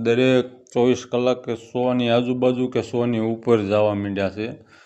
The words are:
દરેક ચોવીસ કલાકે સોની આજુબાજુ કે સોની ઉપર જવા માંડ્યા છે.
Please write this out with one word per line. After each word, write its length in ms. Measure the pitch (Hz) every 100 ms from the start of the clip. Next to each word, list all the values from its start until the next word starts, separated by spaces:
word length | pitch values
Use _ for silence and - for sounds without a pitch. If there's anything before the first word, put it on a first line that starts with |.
દરેક 440 | 113 117 131 127 123 - -
ચોવીસ 340 | - 127 123 -
કલાકે 480 | 123 123 123 - 110
સોની 520 | - 127 127 123 120
આજુબાજુ 580 | 117 123 127 127 127 127
કે 140 | 123
સોની 380 | 110 123 120 117
ઉપર 380 | 110 113 117 113
જવા 320 | 98 104 107
માંડ્યા 340 | 101 101 98 95
છે. 200 | 101 110 139 107 -